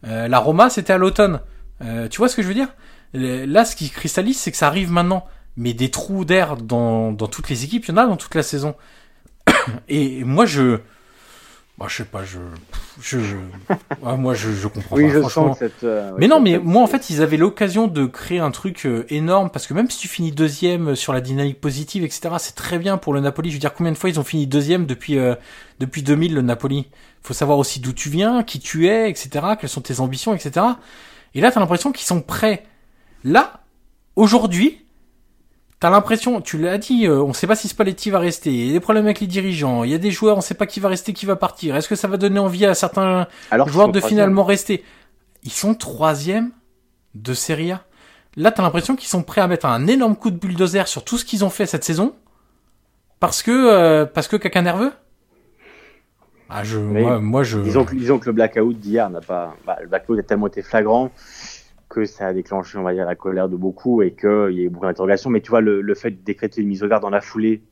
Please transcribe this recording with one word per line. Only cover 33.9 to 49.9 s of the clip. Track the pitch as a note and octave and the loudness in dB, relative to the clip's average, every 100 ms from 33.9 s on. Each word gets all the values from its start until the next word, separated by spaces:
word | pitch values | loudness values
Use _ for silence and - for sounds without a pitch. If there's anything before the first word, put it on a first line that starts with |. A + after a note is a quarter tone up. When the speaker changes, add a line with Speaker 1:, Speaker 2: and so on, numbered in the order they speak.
| _ _ - | _ _ 4
Speaker 1:
aujourd'hui, | G#3+ A#3 G#3+ F3 C#4 - _ _ _ _ _ _ _ _ _ _ | 6 6 2 2 2 0 _ _ _ _ _ _ _ _ _ _
t'as | E3+ | 4
l'impression, | G3 G3+ A3+ B3 A#3 | 4 4 0 0 -4
tu | - D#3 | -4 -4
l'as | E3+ G3+ | -2 -2
dit, | - B3 G3+ | 0 2 4
euh, | C#3 | 4
on | C#3 | 2
sait | B2+ F#3 | 0 0
pas | G#3+ | 0
si | G#3 | 0
Spalletti | - G3 F#3 G#3+ | -2 -2 -2 0
va | G3 | 0
rester, | E3+ D#3+ D#3 | 0 -2 -2
il | B2+ A#2+ | 0 0
y | |
a | |
des | E3+ | 0
problèmes | G3+ A3 G#3+ | 2 2 2
avec | G#3 | 0
les | G3 | -2
dirigeants, | F#3+ F#3+ E3 C#3 A#2+ | -2 -2 0 0 0
il | A#2+ | 0
y | |
a | D#3+ | 0
des | G3+ | 0
joueurs, | E3+ G#3+ G3+ | 2 2 2
on | |
sait | - | 0
pas | - G#3 | -4 -4
qui | - | -2
va | G3 | -2
rester, | F#3 - | -2 -6
qui | F#3 G3 | -6 -2
va | F#3+ | -2
partir, | F3+ - D#3+ | -2 -4 -4
est-ce | C#3 - | -2 -2
que | - | -2
ça | G3 | -2
va | F#3+ | 0
donner | G3 G3 | 2 2
envie | G3 F3 G3+ | 0 2 2
à | |
certains | F3 F3+ G3 F#3+ F#3 F3 - - | 4 0 0 2 2 -2 -8 0
Speaker 2:
Alors | A2 C#3+ | 2 4
qu'ils | |
Speaker 1:
joueurs | D#3 G#3 | 6 4
Speaker 2:
sont | |
Speaker 1:
de | F#3+ | 4
Speaker 2:
troisième. | A2 G#3+ | 2 4
Speaker 1:
finalement | F#3+ G3 | 4 4
rester ? | G3 G3 - G3 - - _ _ _ _ | 4 2 0 -4 -6 -20 _ _ _ _
Ils | - | -12
sont | - G3+ | -4 -2
troisième | A3 - A#2+ D#3 D3 D3+ G#3 A#3+ - _ _ _ _ _ | -2 -4 -2 0 0 -2 -2 -2 -8 _ _ _ _ _
de | G#2 A2+ | -12 -6
Serie | B2 - D#3 E3 | -4 -4 -2 -4
A. | F#3 - _ _ _ _ - | -6 -12 _ _ _ _ 0
Là, | F#3+ | 2
t'as | A3 | 4
l'impression | F3+ E3+ - | 2 0 -2
qu'ils | C4 - | -4 -2
sont | F3+ | -4
prêts | F3 - | -2 0
à | F#3 | 2
mettre | F3 C#3+ | 2 0
un | A#2 | 2
énorme | D#3 | 2